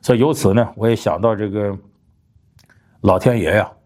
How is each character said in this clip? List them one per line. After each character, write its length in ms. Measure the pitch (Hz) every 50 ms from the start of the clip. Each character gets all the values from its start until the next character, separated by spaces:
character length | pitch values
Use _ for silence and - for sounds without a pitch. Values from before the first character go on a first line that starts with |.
所 140 | _ - 127
以 60 | 113
由 120 | 127 151 156
此 220 | - - 98 98
呢， 160 | 113 117 110 -
我 120 | - 107 117
也 60 | 117
想 260 | 107 - 107 80 85
到 140 | 101 117 110
这 160 | 101 107 104
个 260 | 95 104 104 101 98 98 - - _ _ _ _ _ _ _ _ _ _ _ _ _ _ _ _ _ _ _ _ _ _
老 180 | - 101 92 92
天 220 | - 131 123 113
爷 160 | 90 78 92
呀 120 | 107 98 - - _ _